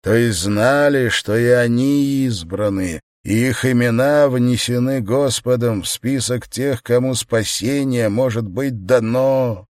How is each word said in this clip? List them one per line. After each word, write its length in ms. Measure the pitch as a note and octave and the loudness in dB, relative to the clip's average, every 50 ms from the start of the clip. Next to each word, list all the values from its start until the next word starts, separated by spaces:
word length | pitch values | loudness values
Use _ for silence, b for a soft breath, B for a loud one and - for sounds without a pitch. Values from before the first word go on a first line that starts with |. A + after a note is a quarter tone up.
то 120 | _ F#2+ G#2+ | _ 0 2
есть 260 | A#2 A#2+ A#2 G#2+ E2 | 2 2 2 0 -2
знали, 680 | E2+ G2+ G#2 G#2 G#2+ B2+ C#3 C#3+ D3 D3 C#3+ C3+ B2+ A2+ | -2 -2 0 2 2 2 2 4 2 2 2 2 0 0
что 280 | - - - - G#2 A#2 | -2 -4 -2 -2 0 0
и 100 | A#2+ A#2+ | 4 4
они 760 | B2 B2 A#2+ A#2+ A#2 A#2+ C3 C#3 C#3+ C#3+ C#3+ C#3 C#3 C3+ C3+ | 4 4 4 2 2 2 2 2 2 2 0 0 0 0 0
избраны, 760 | C3 A#2 F#2 E2 E2 F#2+ F#2+ G#2+ G#2 G2 F#2+ F#2 F2 E2 D#2 _ _ _ _ _ | -2 -2 -4 -6 -8 -6 -2 -2 -2 0 -2 -2 -4 -6 -8 _ _ _ _ _
и 260 | - G2+ A2 A#2+ C3 | -2 0 2 2 0
их 160 | A#2+ - - | 0 0 0
имена 640 | C3 B2+ A#2+ B2 A#2+ A2+ A#2 C3 C#3+ D3 D3 D3 C#3 | 2 2 2 2 2 2 2 2 2 4 4 4 4
внесены 760 | B2+ B2+ A#2+ B2 B2 A#2 - - B2 B2 B2 C3 C3+ C3+ | 2 2 2 2 0 0 -2 -2 -2 0 0 0 -2 -2
Господом 800 | A2+ F#2+ A#2 C3+ C#3+ C3+ A#2+ - - B2 B2+ B2 A#2+ A#2+ A2+ G2+ E2+ | -2 -2 0 0 0 0 -2 -2 -2 -2 0 0 0 0 -2 -2 -4
в 40 | - | -6
список 600 | - - - A#2+ C#3 C3+ A#2 - B2+ B2 - - | -8 -6 -4 -4 -2 -2 -2 -2 -4 -4 -6 -8
тех, 340 | - - C3 C#3+ C3+ A#2 | -8 -4 -4 -4 -4 -4
кому 320 | _ - A#2+ B2 B2+ C3 B2+ | _ 2 2 2 2 2 -2
спасение 960 | A#2 - _ - A2+ G#2+ - - - F#2 A#2 C#3 C#3+ C#3 C3+ B2+ B2 A#2 G#2+ | -4 -4 _ -2 -2 -2 -2 -4 -4 -2 -2 0 0 0 0 0 0 0 0
может 380 | G2+ A2+ C3 B2+ G#2+ A#2 A#2 G2+ | 0 0 0 0 0 -2 -6 -6
быть 380 | F2 A2 C3+ C#3 B2 A2 F#2 | -6 -4 -4 -4 -4 -6 -2
дано. 840 | F#2 B2+ B2 A2+ A2+ A#2 B2+ C3 C3+ C3+ C3 B2+ A#2+ A2 F#2 - _ _ | 2 2 2 2 0 0 0 2 2 2 2 0 -2 -4 -8 -12 _ _